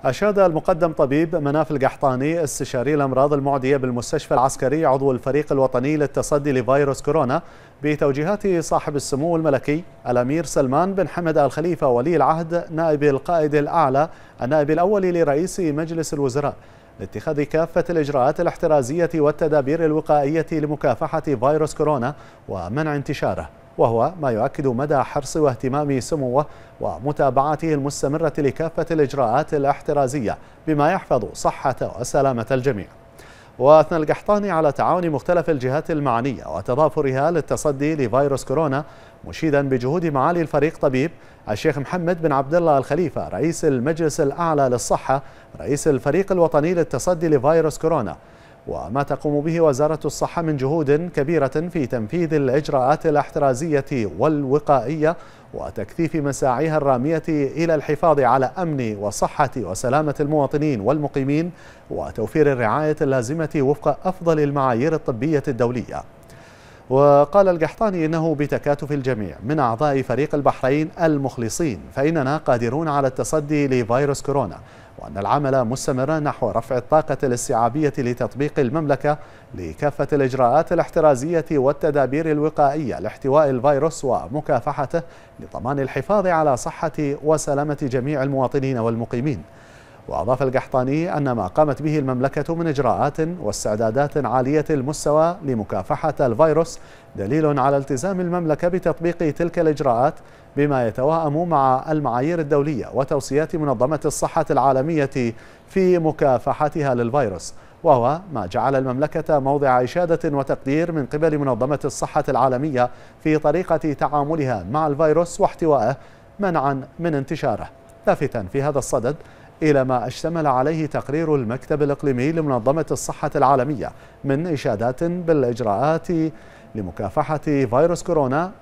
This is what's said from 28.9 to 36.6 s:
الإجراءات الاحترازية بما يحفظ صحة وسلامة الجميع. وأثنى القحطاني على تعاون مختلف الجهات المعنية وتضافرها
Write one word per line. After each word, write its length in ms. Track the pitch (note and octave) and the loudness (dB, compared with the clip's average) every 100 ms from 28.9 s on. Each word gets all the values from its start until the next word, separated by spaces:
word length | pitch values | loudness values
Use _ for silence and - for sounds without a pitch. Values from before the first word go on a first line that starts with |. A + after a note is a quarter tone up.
الإجراءات 640 | D#3+ C#3 C#3 A#2 B2+ D#3 | 2 2 2 2 2 0
الاحترازية 840 | D3+ C#3 C#3 - D3 C3+ C#3+ G2+ E2 - - - | 0 0 -2 -2 0 0 0 -4 -6 -12 -10 -2
بما 260 | D3+ D3 | 2 2
يحفظ 320 | F#3 - C3+ G2 | 0 0 -2 -2
صحة 420 | - E3+ - C#3 - A#2 F#2 | -4 -4 -2 -4 -2 -6 -6
وسلامة 460 | B2+ D3+ C3+ A#2 A2 | -2 0 2 0 -2
الجميع. 360 | C3+ B2+ G#2+ F2+ - - - - - - - | 0 0 -2 -8 -18 -20 -20 -20 -20 -20 2
وأثنى 400 | C3 D#3 D3+ E3+ | 8 8 8 0
القحطاني 520 | D3+ - - G#3 G3+ | 0 -2 0 0 2
على 220 | D#3+ D#3 | 0 0
تعاون 380 | C3 A#2 F3 E3+ | 2 0 2 0
مختلف 400 | C#3 - F3 D#3+ | -2 0 0 0
الجهات 400 | D3 B2+ C#3+ D#3 | -2 0 -2 -2
المعنية 640 | D#3 C#3 A#2 C3+ F#2+ - | -2 0 0 -2 -6 -8
وتضافرها 760 | D#2+ | -8